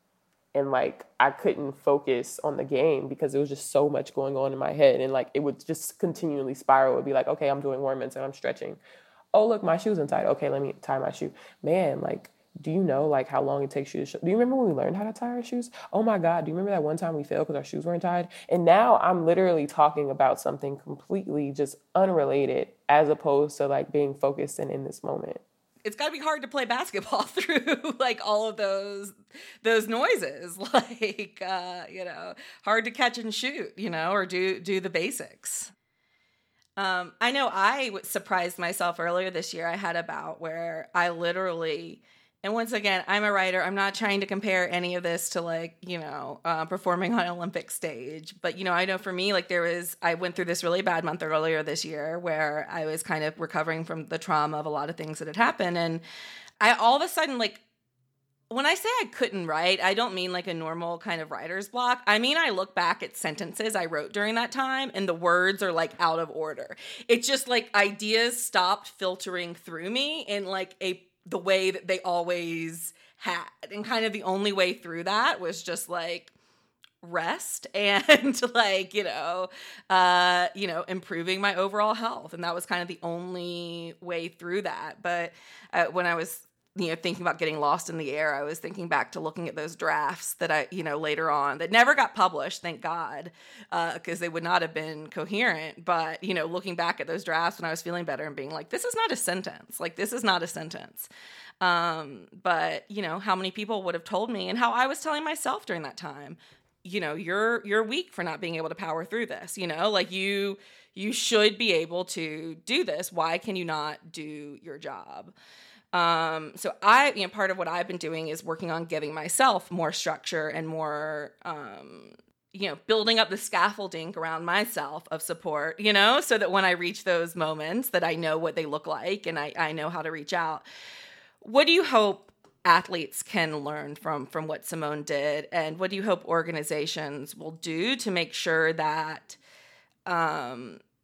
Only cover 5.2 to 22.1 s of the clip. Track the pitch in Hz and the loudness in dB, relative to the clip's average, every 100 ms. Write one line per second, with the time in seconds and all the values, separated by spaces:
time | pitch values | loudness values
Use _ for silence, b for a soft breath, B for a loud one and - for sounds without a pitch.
5.2 | 120 135 143 - - 160 - - 175 160 | 0 0 0 -2 -4 -6 -8 -2 -2 0
6.2 | 165 143 135 139 - 135 135 127 139 131 | -2 -2 -2 0 6 6 6 4 2 2
7.2 | 135 147 143 139 143 131 135 135 123 131 | 2 2 0 0 -2 -2 -2 -2 -4 -6
8.2 | 135 135 - - - - b b b b | -8 -6 -4 -4 -6 -10 b b b b
9.2 | b 214 226 214 185 170 214 190 147 143 | b 6 6 4 2 2 2 0 2 2
10.2 | - - 143 139 139 - - 135 - - | 2 2 2 0 -2 -4 -4 -2 -2 -4
11.2 | - - B B 151 180 160 135 - - | -8 -8 B B 0 2 2 0 -2 -6
12.2 | - _ _ 165 156 170 180 135 151 139 | -8 _ _ -10 -2 2 4 4 4 2
13.2 | 131 135 139 139 139 139 139 - 143 - | 2 0 0 0 -2 -4 -4 -4 -6 -2
14.2 | 165 214 247 262 226 139 - 180 214 220 | 2 4 4 4 2 2 0 0 -4 -6
15.2 | 240 247 240 247 240 B B 202 226 202 | -6 -6 -4 -6 -6 B B 0 2 4
16.2 | 165 170 156 165 196 185 151 160 170 156 | 4 2 0 -2 0 0 0 0 -2 -4
17.2 | 143 151 156 143 139 147 160 170 180 175 | -2 -2 0 -2 -4 -6 -2 -2 0 0
18.2 | 175 B B 180 170 190 240 220 175 180 | -2 B B 4 8 10 10 8 6 4
19.2 | 165 170 185 160 147 - 151 151 139 135 | 6 6 6 4 2 6 6 6 0 4
20.2 | 131 135 139 143 139 139 151 143 - 196 | 4 4 0 -2 -4 -6 -10 -12 -4 -4
21.2 | 190 147 139 139 139 - _ 180 190 | -2 -2 -2 0 -2 -4 _ 4 6